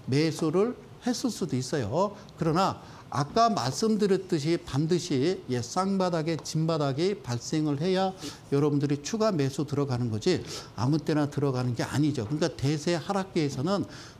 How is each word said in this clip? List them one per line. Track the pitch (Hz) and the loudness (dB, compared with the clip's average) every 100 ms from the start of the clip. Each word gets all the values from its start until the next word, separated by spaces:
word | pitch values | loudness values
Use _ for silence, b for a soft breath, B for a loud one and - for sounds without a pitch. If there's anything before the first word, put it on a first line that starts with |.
| - | 0
매수를 | 139 160 147 160 170 226 247 - - 247 | 2 2 0 0 2 2 -2 -12 -6 -4
했을 | 240 254 | -2 -2
수도 | 220 175 127 | -2 -2 -2
있어요. | 127 156 101 147 208 B B - | -2 -2 0 0 0 B B -2
그러나 | 165 160 180 - B B B | 2 4 2 0 B B B
아까 | 123 143 233 226 | -4 0 4 4
말씀드렸듯이 | 196 131 131 220 214 202 190 - 165 151 170 - | 4 -2 0 2 2 4 2 0 -2 0 -2 0
반드시, | 135 160 180 175 139 156 190 - | 0 2 2 2 2 2 0 -2
예, | 123 | -4
쌍바닥에 | 117 185 190 196 180 170 156 151 | -2 0 0 2 2 0 0 -2
진바닥이 | - 160 160 160 139 131 185 202 | -2 0 2 2 0 0 0 -2
발생을 | - 120 - 156 151 139 | -4 -6 -2 0 0 0
해야 | 180 185 190 185 147 B - | 0 2 0 -2 -12 B -2
여러분들이 | 139 147 143 143 143 | 2 4 2 2 0
추가 | - 226 220 | -2 0 2
매수 | 170 135 151 139 | 2 0 -2 -2
들어가는 | 131 135 120 123 | -2 0 0 0
거지 | 107 185 139 B B B - | 0 2 0 B B B -2
아무 | 127 156 | 0 2
때나 | 160 151 147 | 2 0 0
들어가는 | 143 143 127 123 | 0 0 0 -2
게 | 117 | -2
아니죠. | 143 131 151 127 | -2 2 2 0
그러니까 | 101 151 170 - | -2 -2 -2 0
대세 | 135 151 175 170 | 0 0 0 -2
하락기에서는 | - 196 190 175 143 127 160 196 - B B | 0 -2 -2 0 0 0 0 0 -2 B B